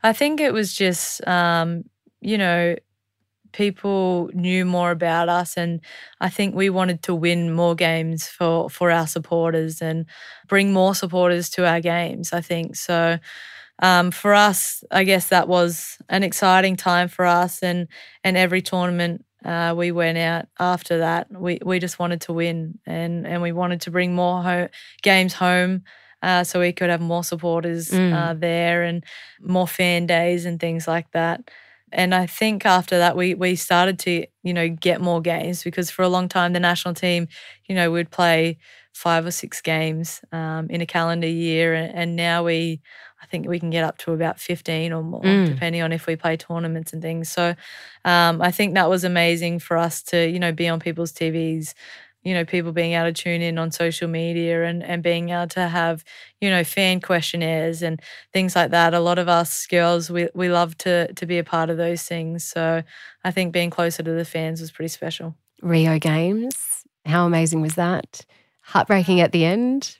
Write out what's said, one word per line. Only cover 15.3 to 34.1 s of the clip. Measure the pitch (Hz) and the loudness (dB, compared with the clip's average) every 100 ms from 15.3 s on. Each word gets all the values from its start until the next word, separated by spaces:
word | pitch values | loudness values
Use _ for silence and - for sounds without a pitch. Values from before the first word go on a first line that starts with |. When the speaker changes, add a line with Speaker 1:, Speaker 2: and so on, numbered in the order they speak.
| 180 - | 2 4
Speaker 1:
was | 180 175 165 - - - | 2 2 0 -10 -16 -4
an | 190 | 0
exciting | 190 - 190 185 190 185 | 0 2 4 6 4 0
time | 185 175 175 | 2 2 2
for | - 180 | 0 2
us, | 175 180 - | 4 2 -2
and, | 180 180 170 - - - | -2 -2 -6 -10 -20 -6
and | 190 185 | 0 2
every | 185 185 | 2 0
tournament, | 185 185 180 175 170 170 - _ | -2 -2 0 0 -2 -4 -12 _
uh, | - 170 170 170 | -6 -2 -2 0
we | 175 | -2
went | 170 165 165 | 0 0 0
out | 165 170 - _ | 0 -2 -6 _
after | 180 180 - 170 | -2 0 -2 0
that, | 165 170 - | 0 0 -4
we, | 185 180 175 - | -6 -4 -4 -2
we | 185 | -2
just | 180 - | -2 -4
wanted | 175 175 | -4 -4
to | - | -4
win | 165 170 165 160 - - | -2 -2 -2 -6 -10 -8
and, | 165 165 170 - | -6 -4 -4 -4
and | 175 | -4
we | 170 | -2
wanted | 170 180 175 | -2 -2 -2
to | - | -2
bring | 175 180 | -2 0
more | 180 180 180 | 2 0 0
ho-, | 180 175 175 - - - | 0 -2 -2 -8 -20 -2
games | 208 190 185 | 4 4 4
home, | - 180 180 180 185 185 - _ _ | 2 2 4 2 -2 -6 -20 _ _
uh, | 180 180 | 0 2
so | 180 180 | 2 0
we | 175 | 0
could | 175 180 | 0 0
have | 170 | 0
more | 170 170 | 0 -2
supporters, | 170 170 175 170 170 170 165 | -4 -4 -2 -2 -2 -4 -2
Speaker 2:
Mm. | 185 185 | 2 2
Speaker 1:
uh, | 165 170 160 | 2 0 -2
there | 170 170 170 175 | -2 0 2 0
and | 170 170 - - - - | 0 -4 -8 -20 -20 -16
more | 185 185 175 | -2 0 0
fan | - 180 175 170 | 0 2 2 2
days | 170 175 180 175 | 2 2 0 -2
and | 170 | -4
things | 170 165 160 | -4 -4 -2
like | 165 165 | -4 -2
that. | 170 165 170 - - - _ _ | -2 -2 -4 -10 -20 -20 _ _
And | - 180 | -2 2
I | 185 175 | 2 0
think | - 220 208 214 | 0 0 2 4
after | 180 180 180 | 4 4 2
that, | 170 175 | 4 2
we, | 180 | 0
we | 165 185 180 | 0 0 -2
started | - 175 185 185 | 2 4 4 0
to, | - | -2